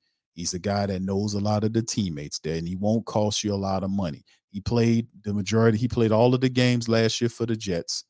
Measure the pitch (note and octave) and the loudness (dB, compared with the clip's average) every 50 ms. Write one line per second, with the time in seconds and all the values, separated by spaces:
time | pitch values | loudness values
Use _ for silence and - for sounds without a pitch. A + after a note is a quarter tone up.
0 | _ _ _ _ _ _ _ E2+ F2 - - F2 D#2+ G#2 G2+ G2+ G2+ G2 F#2+ F2+ | _ _ _ _ _ _ _ -8 -8 -6 -6 -6 -4 -2 -2 0 0 -2 -2 -4
1 | F#2+ G2 G2 G2 G#2 G#2 G#2 G2+ G2+ G#2+ G#2+ G#2 G#2+ G#2+ A2+ A2+ A#2 - - B2 | -2 -2 0 0 0 -2 -2 -2 0 0 0 2 0 0 0 0 -2 -2 -2 -2
2 | G2+ F2+ D2+ D2 D2 D2 - - _ D#2 E2 E2 E2+ E2+ F#2 F#2 G2+ G#2+ A2+ A2+ | -2 -2 -2 -6 -8 -8 -10 -8 _ -4 -4 -4 -4 -4 -6 -2 0 0 0 0
3 | - - - A2 G#2+ G#2+ G#2 - - G#2 G2+ G2 G2 F#2+ F#2+ F#2 F#2+ F#2+ G2 G2+ | -2 -2 -2 0 0 0 -2 -2 -2 -2 -2 -2 -2 -2 -2 -2 -2 -2 -2 -2
4 | F#2+ D#2+ C#2 - _ _ _ _ _ _ _ G2+ - - A#2+ A#2 A2+ A#2 A#2 A#2 | -2 -2 -6 -8 _ _ _ _ _ _ _ -10 -6 -2 0 2 4 4 2 2
5 | A#2 - _ - _ G#2+ G2+ G#2 F#2+ F#2+ G#2+ A2 A2+ A#2 G#2+ G#2+ B2 A#2 - A#2+ | 0 -4 _ -12 _ -4 -4 -4 -2 0 2 4 6 6 4 4 0 0 0 2
6 | A2+ G#2+ A2 A2 A#2+ B2+ C3 B2 C3 B2+ B2+ B2+ B2 B2 B2 A#2+ A2+ A2+ A2+ A2+ | 2 4 4 6 6 6 4 4 2 0 2 4 4 4 4 2 2 2 2 4
7 | A2+ A2 - - A#2 A2+ - - A#2 A#2 A2+ A2 G#2 G2 F2 E2+ - - - - | 4 2 2 0 -2 -2 -2 -2 -2 -2 -2 -4 -2 -4 -4 -4 -4 -4 -8 -8
8 | - | -8